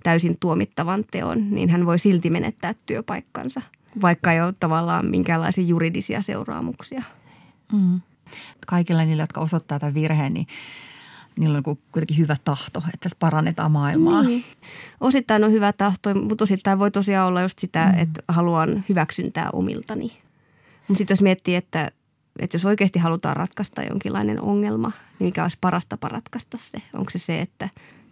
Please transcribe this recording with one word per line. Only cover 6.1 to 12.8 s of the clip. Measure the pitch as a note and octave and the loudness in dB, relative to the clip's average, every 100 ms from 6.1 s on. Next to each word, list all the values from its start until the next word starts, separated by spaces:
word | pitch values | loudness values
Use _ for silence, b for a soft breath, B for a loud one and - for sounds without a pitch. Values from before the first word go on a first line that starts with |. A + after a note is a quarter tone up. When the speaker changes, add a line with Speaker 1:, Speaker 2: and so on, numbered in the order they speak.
| - | -4
Speaker 1:
seuraamuksia. | G3 - - - - A#3+ - C4 - b b b b b - | -4 -6 -6 -8 -8 -8 -10 -10 -12 b b b b b -4
Speaker 2:
Mm. | G#3 F3+ F3+ - _ - B B B - | 2 2 2 -4 _ -20 B B B -4
Kaikilla | F3+ E3+ E3 | 0 2 2
niillä, | D#3+ D#3 | 2 2
jotka | D#3+ - | -2 -4
osoittaa | D#3 E3 - C#3+ | -2 -2 -4 -4
tämän | D3 | -2
virheen, | C#3+ D#3 D#3 C#3 | 0 0 2 0
niin | - - B B B B B B B B - | -2 -6 B B B B B B B B -2
niillä | D#3 D3 | 0 0
on | |
ku-, | C#3+ D3 _ | -2 -6 _
kuitenkin | D#3+ D#3 D#3 | -4 -2 2
hyvä | D#3 D3 | 2 0
tahto, | - C#3 - | -2 -4 -4
että | - | -8